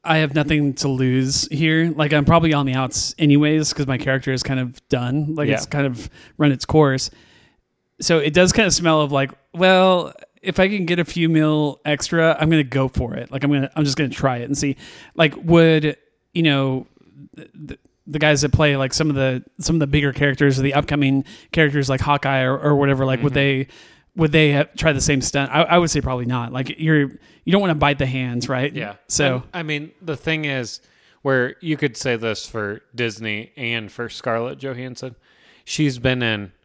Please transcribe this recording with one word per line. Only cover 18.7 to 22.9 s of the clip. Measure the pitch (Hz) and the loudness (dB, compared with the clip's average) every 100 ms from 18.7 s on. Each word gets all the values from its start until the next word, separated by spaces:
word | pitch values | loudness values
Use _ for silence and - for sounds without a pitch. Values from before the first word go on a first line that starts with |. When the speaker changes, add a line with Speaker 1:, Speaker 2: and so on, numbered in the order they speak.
Speaker 1:
like, | 139 135 | 2 -2
some | - 156 | -2 0
of | |
the, | 139 131 127 - - | 0 0 -2 -10 -8
some | - 165 | -2 0
of | |
the | 143 | 2
bigger | 151 143 | 2 0
characters | 127 143 131 143 135 | 0 0 2 2 4
or | |
the | 135 | 2
upcoming | 139 147 147 139 139 - - _ | 0 0 0 2 0 -2 -16 _
characters | 170 151 143 131 | 0 2 2 0
like | 131 | 0
Hawkeye | 147 143 135 135 | 0 0 0 0
or, | 131 135 | 0 0
or | 151 | 2
whatever, | 143 139 | 2 2